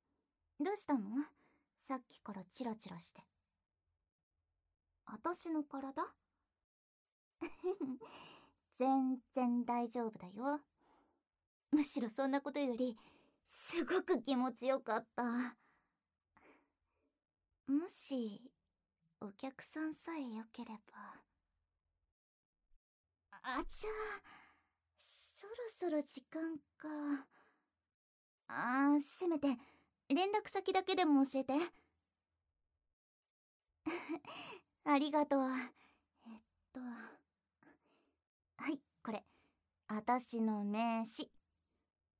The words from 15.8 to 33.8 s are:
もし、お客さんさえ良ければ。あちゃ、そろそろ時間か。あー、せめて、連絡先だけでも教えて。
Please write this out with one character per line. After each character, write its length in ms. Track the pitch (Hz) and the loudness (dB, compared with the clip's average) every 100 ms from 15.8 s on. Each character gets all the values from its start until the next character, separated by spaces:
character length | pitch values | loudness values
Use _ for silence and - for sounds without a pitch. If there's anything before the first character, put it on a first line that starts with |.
| _ _ _ _ _ _ - _ _ _ _ _ _ _ _ _ _ _ - | _ _ _ _ _ _ -20 _ _ _ _ _ _ _ _ _ _ _ 0
も 200 | 277 359 | 0 0
し、 640 | - - 269 220 202 247 - _ _ _ _ _ _ | -6 -4 -2 -2 -6 -16 -20 _ _ _ _ _ _
お 100 | 202 | -16
客 300 | 196 269 269 | -10 -10 -10
さ 180 | - 311 | -12 -6
ん 100 | 311 | -4
さ 220 | 302 - 330 | -6 -8 -6
え 180 | 254 | -6
良 100 | 220 220 | -8 -10
け 120 | - | -12
れ 100 | 233 214 - | -12 -14 -18
ば。 300 | - 202 - - _ _ _ _ _ _ _ _ _ _ _ _ _ _ - _ _ _ _ _ 196 | -18 -18 -18 -20 _ _ _ _ _ _ _ _ _ _ _ _ _ _ -20 _ _ _ _ _ -12
あ 220 | 247 254 | -4 -2
ち 220 | 339 - 427 | -4 -4 -6
ゃ、 20 | 427 427 403 - - - _ _ _ _ _ - - - - | -4 -6 -8 -12 -20 -20 _ _ _ _ _ -20 -20 -20 -18
そ 60 | 403 | -12
ろ 80 | 466 466 - | -8 -8 -4
そ 100 | 359 | 0
ろ 140 | 302 | 2
時 200 | 294 - | 0 -8
間 360 | - 320 330 311 - - | -10 -4 -4 -4 -10 -14
か。 120 | 302 302 294 285 - _ _ _ _ _ _ _ _ _ _ _ - | -8 -4 -2 -2 -4 _ _ _ _ _ _ _ _ _ _ _ -8
あ 480 | 233 226 262 277 294 | -2 2 6 8 8
ー、 20 | 285 - | 4 0
せ 100 | 359 | 0
め 100 | 320 | 4
て、 180 | 285 247 - - _ _ - | 2 2 -4 -20 _ _ 2
連 200 | 294 381 | 4 4
絡 200 | 427 440 | 2 0
先 220 | 392 381 | -2 2
だ 120 | 381 | 2
け 100 | 370 | 4
で 100 | 370 | 4
も 220 | 339 277 269 | 6 8 6
教 140 | 269 | 2
え 40 | |
て。 100 | 269 277 349 - _ _ _ _ _ _ _ _ _ _ _ _ _ _ _ _ _ _ _ _ | 0 0 0 -6 _ _ _ _ _ _ _ _ _ _ _ _ _ _ _ _ _ _ _ _